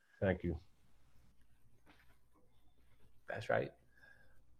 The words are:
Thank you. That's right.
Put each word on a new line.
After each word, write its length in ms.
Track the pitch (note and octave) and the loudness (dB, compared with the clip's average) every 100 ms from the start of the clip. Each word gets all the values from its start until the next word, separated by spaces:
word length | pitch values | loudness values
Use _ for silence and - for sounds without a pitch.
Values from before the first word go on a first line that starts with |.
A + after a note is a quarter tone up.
| - - | -14 4
Thank 220 | G2 F2+ | 6 6
you. 140 | F2 D#2+ - - - - - - - - - - - - - - - - - - - - - - - - - - - | 4 0 -2 -18 -20 -20 -18 -18 -18 -18 -18 -18 -18 -18 -18 -20 -18 -20 -20 -20 -20 -20 -20 -20 -20 -16 -16 -10 -4
That's 220 | - A2+ | 0 6
right. 220 | - C3 - - - - - - - - | 6 4 -2 -20 -20 -20 -20 -18 -16 -16